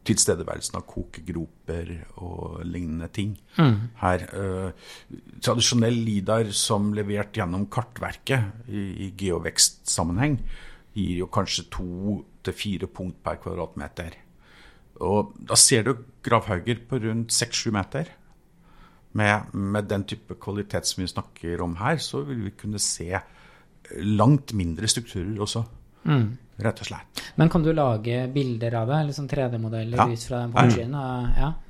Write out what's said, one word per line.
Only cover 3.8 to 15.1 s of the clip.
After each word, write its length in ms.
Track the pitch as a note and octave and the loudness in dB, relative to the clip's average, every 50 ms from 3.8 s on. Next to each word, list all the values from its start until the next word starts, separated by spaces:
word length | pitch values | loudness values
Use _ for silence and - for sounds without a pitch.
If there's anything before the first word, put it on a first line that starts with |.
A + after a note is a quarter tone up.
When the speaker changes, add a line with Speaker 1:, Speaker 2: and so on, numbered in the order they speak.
| A2+ A#2 - | 0 -6 -6
Speaker 1:
Her, 320 | - - F#2 F2+ F2 F2 | 0 2 4 4 2 0
eh, 440 | - - F#2+ G2 F#2+ F#2 F#2 F#2+ F#2 E2+ - - - - - - _ - - - - - - | -4 -6 -6 -4 -4 -2 -2 -4 -6 -8 -10 -16 -20 -20 -20 -18 _ -18 -18 -18 -18 -16 -4
tradisjonell 540 | - - A#2 A#2+ A2+ - B2 B2 A#2 A#2 A#2+ A#2 A2+ | 0 0 2 2 2 4 4 4 4 4 4 2 0
lidar 480 | A2+ G#2+ G2+ F#2 G2+ G#2+ A2+ A2+ G#2+ | 2 0 0 2 2 2 2 2 0
som 400 | G2 - - - A2+ G2+ G2+ G#2 G#2 | 0 -2 0 2 2 2 2 2 0
levert 400 | G#2 G#2 G2 G#2 G2+ G2+ - - | -2 -2 -2 -2 -4 -4 -4 -2
gjennom 320 | A2 G2+ E2+ F2 F#2 G2+ G2+ | -2 -2 0 0 -2 -2 -2
kartverket 1000 | - B2 A#2 - - - - - - - _ - C#3 C3 G#2+ G2+ G2+ A2+ A#2 | -2 -4 -4 -4 -8 -8 -6 -6 -8 -8 _ 0 2 2 2 0 -4 -12 -12
i, 380 | - G2+ G#2 G2+ G2 F2 D#2 F#2+ | -8 -6 -6 -4 -6 -6 -8 -8
i 60 | G2 | -8
geovekstsammenheng, 1300 | F#2+ G2 F#2+ F#2 F2 E2+ E2 E2+ - - - - - - - - - - F2 E2 E2 F#2 C3 D3+ C#3+ A2+ - - - - - - - - - - - | -6 -4 -2 0 0 0 -2 -2 2 2 2 2 2 -4 -6 -4 0 0 0 0 2 2 2 2 2 0 -2 -4 -6 -8 -10 -16 -16 -18 -20 -10 -4
gir 240 | G#2+ F#2+ E2+ F2 | -2 -2 0 0
jo 100 | F2 F#2 | -2 -4
kanskje 420 | F2 - G#2+ F#2+ - - - E2 - | 0 0 0 0 0 -2 -6 -6 -6
to 540 | - - F#2+ F2+ F2 F2+ F#2+ G#2 G#2 F2+ - _ - - - | -8 -6 -6 -6 -6 -4 -2 -2 -2 -2 -4 _ -20 -8 -6
til 100 | F#2+ F#2 | -6 -6
fire 340 | - - G#2 G2 E2+ - | -4 -4 -4 -2 -2 -4
punkt 360 | - - - F#2 F#2 E2 - - | -6 -8 -8 -8 -8 -8 -6 -6
per 140 | - D#2 | -6 -6
kvadratmeter. 760 | - - F2+ E2+ F2 E2 D#2+ - - C#2+ D2 - - E2 E2 - - - - - - _ - - - - - - - - _ _ | -4 -6 -8 -6 -6 -6 -6 -8 -10 -10 -10 -10 -10 -10 -10 -12 -16 -20 -20 -20 -20 _ -20 -20 -20 -20 -20 -20 -20 -20 _ _
Og 380 | - - E2+ | -4 0 2